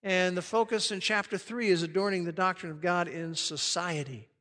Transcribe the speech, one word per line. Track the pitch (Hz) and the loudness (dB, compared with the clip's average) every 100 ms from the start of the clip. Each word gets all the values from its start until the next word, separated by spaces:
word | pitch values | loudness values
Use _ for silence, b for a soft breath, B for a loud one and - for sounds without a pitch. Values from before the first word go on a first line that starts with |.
And | 202 185 180 180 | 2 4 4 2
the | |
focus | 170 220 226 220 - | 0 0 2 2 0
in | 202 | -2
chapter | - 208 196 190 | 0 0 -2 -6
three | - 240 226 | -6 -2 4
is | 175 | 4
adorning | 165 165 202 190 175 | 4 0 2 0 -2
the | |
doctrine | 165 190 180 175 | 2 0 0 -6
of | 156 | -4
God | 175 175 175 | 0 2 0
in | 165 165 165 | -2 -6 -4
society. | - 151 - 180 175 156 139 123 107 _ | -4 -2 -2 0 -2 -2 -4 -8 -14 _